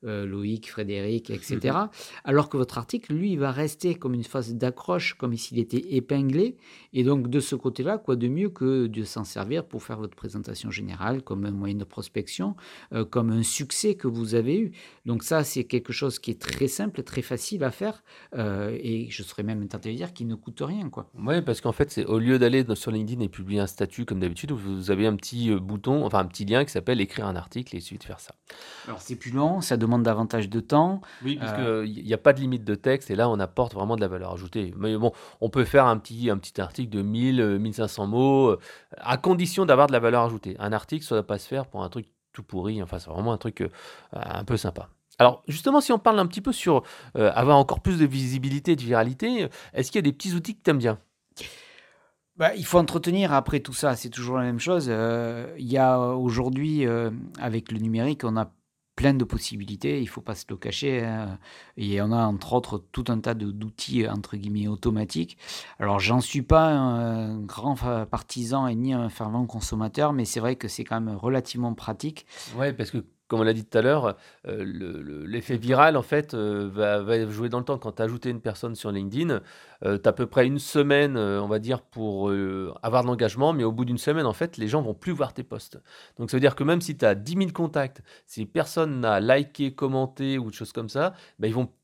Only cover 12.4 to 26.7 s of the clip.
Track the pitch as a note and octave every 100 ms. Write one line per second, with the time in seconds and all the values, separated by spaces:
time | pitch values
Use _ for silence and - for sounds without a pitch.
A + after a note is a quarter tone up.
12.4 | F#3+ F#3 - - - A2+ A2 B2 A#2 A2+
13.4 | A2+ - C#3 - G#3+ G3+ C3+ A#2 A2+ A#2
14.4 | A2+ F3 A3 - - - - A#2 - D#3+
15.4 | D3 - A#2+ B2 A#2 A#2 C#3 A#2+ - A2+
16.4 | - - C3+ - G3+ F3 C3 - A#2+ A#2+
17.4 | - G#3 C3+ - G3+ - _ - - -
18.4 | G#2+ G2 G#2 A#2 B2 A2+ A#2 - G2 -
19.4 | G#2 A2 G2+ G#2 A2 A#2 F3 F3+ A#2 A2
20.4 | - A2+ C#3 G3+ E3+ - G#2 - G#2 E3
21.4 | F3 A#2+ A#2 A2 C#3+ - - A2 A#2 C3
22.4 | B2 C3 B2 G#2+ - A2 G#2+ B2 G#2 -
23.4 | F#2 G2+ G2 - G2 - A#2+ F#2+ F2+ F2
24.4 | C#3+ C3+ G2 F#2+ F#2 F#2+ A2 G#2 - A#2+
25.4 | A#2 G2+ F#2+ G#2 A2+ C#3+ A#2 G#2 F#2 -
26.4 | G2 A#2 C#3+